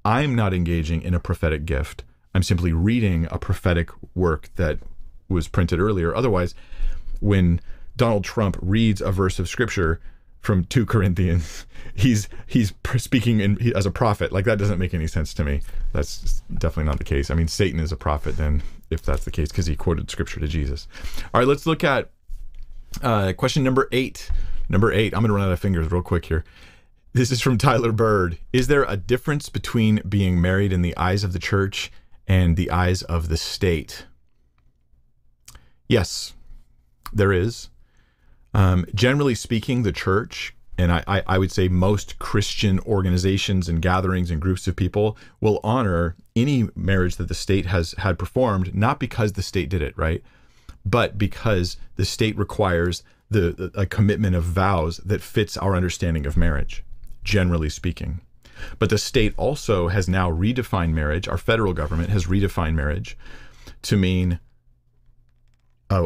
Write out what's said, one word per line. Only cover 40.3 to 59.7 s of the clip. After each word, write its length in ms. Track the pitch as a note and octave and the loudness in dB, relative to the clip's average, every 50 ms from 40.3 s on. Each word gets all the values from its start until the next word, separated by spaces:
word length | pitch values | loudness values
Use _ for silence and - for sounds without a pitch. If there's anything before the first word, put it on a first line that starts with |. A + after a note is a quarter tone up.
| - - - - - - - - - - | -8 -10 -12 -12 -14 -16 -20 -8 -2 0
and 140 | F2+ E2+ | 2 2
I, 120 | E2+ E2 - - | 2 2 0 0
I, 160 | G2 F#2+ - - | -2 -2 0 0
I 100 | F#2 F#2+ | 0 2
would 140 | G2 F#2 | 2 0
say 160 | - - F#2+ F#2 | 0 0 0 2
most 520 | F2+ F2+ F2+ G2 G#2+ G2 - - - - | 2 2 2 2 2 0 -2 -6 -10 -10
Christian 600 | - - - G#2+ G2 - - - - G#2 F#2+ F#2 | -6 -2 0 0 0 0 -2 0 0 2 2 0
organizations 840 | - - A2 G2 F#2 F#2 F2+ F2+ F2+ F#2+ F#2+ G2 - - G2+ F#2+ F2+ E2 | 0 0 0 0 2 2 2 2 2 2 2 0 0 0 0 0 0 0
and 140 | E2+ E2 | -2 0
gatherings 480 | D#2+ F2+ F2+ F#2 F#2+ F#2+ F#2 F2+ F2+ F2 | 2 2 2 2 2 0 0 0 0 -2
and 100 | E2+ D#2 | -2 -2
groups 260 | F2 F#2+ F#2 G2 - - | 0 0 -2 -2 -2 -4
of 80 | F2+ | -2
people 420 | - F#2+ F2 - G#2 G#2 G#2+ G#2+ - - - - - | 0 0 0 0 0 0 0 -2 -6 -14 -20 -8 -2
will 180 | - G#2+ G#2 - - | 0 0 0 0 0
honor 520 | G#2+ A2+ C3 B2 G2+ F2+ E2+ F2 E2+ F2 - - - - | 0 0 0 0 0 2 0 0 0 -2 -6 -12 -6 -2
any 320 | A2+ A#2+ C#3+ D3 B2+ A2+ F#2 - | 0 2 2 2 2 2 0 -2
marriage 400 | - F2 F2 G2 F#2+ F2+ F2+ - - | -2 0 2 2 2 2 0 0 -4
that 100 | F2 E2 | -6 -6
the 80 | F2+ | -6
state 300 | - - - G2 G2 F#2 | -4 -2 0 0 0 2
has 280 | F2 G2 F2+ E2 - - - | 0 0 0 0 -2 -4 -4
had 220 | - G2+ F2+ - | -2 -2 -2 -2
performed, 560 | F#2+ - - B2+ B2+ B2 G2+ F#2+ F#2 F#2 - | -4 -4 0 0 2 2 2 0 -2 -2 0
not 240 | F#2+ G#2 A#2+ D3 - | 0 2 2 0 0
because 340 | - A#2 - - A2 G#2 F#2+ | -4 -6 -2 0 -2 0 0
the 80 | - | -2
state 280 | F#2 - - F#2+ E2+ C#2+ | -6 -4 -2 -2 -2 -2
did 120 | F#2 F2+ | -2 -2
it, 160 | D2 C2 - - | -2 -4 -4 -2
right? 260 | D#2 D#2+ D#2+ - - - _ _ _ _ _ _ _ - - - - | -2 -2 -2 -2 -6 -10 _ _ _ _ _ _ _ -20 -16 -10 -4
But 320 | - - A#2 A2 - - G2+ | 0 2 2 2 2 0 0
because 600 | G#2+ G2+ - - - A#2+ G#2+ F#2 F2+ F2 - - - - - | -2 -2 -2 -2 0 0 2 2 0 -2 -4 -8 -14 -10 -4
the 100 | - - | -2 -2
state 320 | - - - A#2+ A2 G#2 - | -2 0 0 0 0 0 -2
requires 640 | G2+ - - - G#2 F#2 F2+ E2+ E2+ F2+ E2+ - - - _ _ _ - | -4 -4 -2 0 0 2 2 2 2 0 -2 -4 -8 -16 _ _ _ -2
the, 420 | G#2 G#2+ F2+ E2+ D2+ D2 F#2 F2 - | 0 2 2 2 0 -2 -6 -6 -4
the, 80 | G#2 | -2
a 40 | G2+ | -4
commitment 500 | F#2 - - G#2+ G2+ G#2 - G#2+ F#2+ F2+ | -2 2 2 4 4 4 2 2 0 2
of 80 | F2+ E2+ | 0 0
vows 540 | F2 E2+ F#2 F#2+ G2 G2+ F2 D#2 D#2+ E2+ - | 0 0 0 2 2 2 0 0 -2 -4 -6
that 240 | - F#2+ G#2+ - | -4 -4 -4 -4
fits 360 | - - - A#2 G#2 - - - | -4 -4 -2 -2 -2 -2 -2 -4
our 180 | - G2 G2 | -2 0 0
understanding 500 | F2 F2+ F2+ - - - F2 E2 D#2 C#2+ | 2 0 0 -2 -2 -2 -2 0 0 -2
of 120 | C#2 - - | 0 2 4
marriage, 460 | - E2+ D2+ C#2+ C#2+ - - - - - - - - - - - - | 4 4 4 2 0 -2 -4 -8 -10 -10 -10 -12 -12 -12 -12 -10 -4
generally 460 | - G#2 G2+ F#2 F2+ F2 E2 D#2 D2 | 0 2 2 2 4 2 2 0 -2
speaking. 520 | - - - F2+ D#2+ - - C#2+ E2 F2 - - _ - - - - - - - - - | -4 -4 -4 -6 -6 -6 -6 -8 -8 -8 -10 -16 _ -20 -20 -20 -16 -14 -12 -10 -4 -2
But 120 | - G2 | 0 2
the 80 | G#2+ G#2 | 2 0
state 340 | - - - C3 A2 G#2+ - - | 0 0 2 2 2 2 0 -2
also 500 | - A2+ D3 - - - | -2 -2 -2 -2 0 0